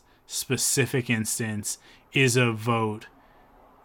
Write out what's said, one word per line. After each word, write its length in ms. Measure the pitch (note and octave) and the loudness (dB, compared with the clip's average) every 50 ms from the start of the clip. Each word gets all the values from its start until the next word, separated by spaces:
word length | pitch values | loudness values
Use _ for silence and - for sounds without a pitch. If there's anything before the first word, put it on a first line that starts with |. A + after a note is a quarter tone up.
| _ _ _ _ _ | _ _ _ _ _
specific 840 | - - - - - B2+ A#2+ - - - C#3 B2+ - - C3 A#2+ - | -10 -10 -10 -4 -4 -2 -2 0 0 2 0 0 0 0 -2 0 0
instance 680 | A#2+ A2 A2 - - - A#2 A2 G#2+ G#2 G#2 - - - - - - - _ _ | 0 0 0 -2 -2 -4 -4 -4 -4 -6 -6 -8 -10 -10 -14 -20 -20 -20 _ _
is 240 | - C#3+ C3+ C3 A2+ | 0 2 2 4 4
a 160 | C3 B2 A#2 | 4 4 2
vote 540 | A2+ A2 G#2+ B2 A#2 A2+ A2+ G#2+ G#2 G#2+ - - - - - - _ - - _ - - - - - - | 2 0 0 0 2 2 2 0 -2 -6 -10 -18 -20 -20 -20 -20 _ -20 -20 _ -20 -20 -20 -20 -20 -20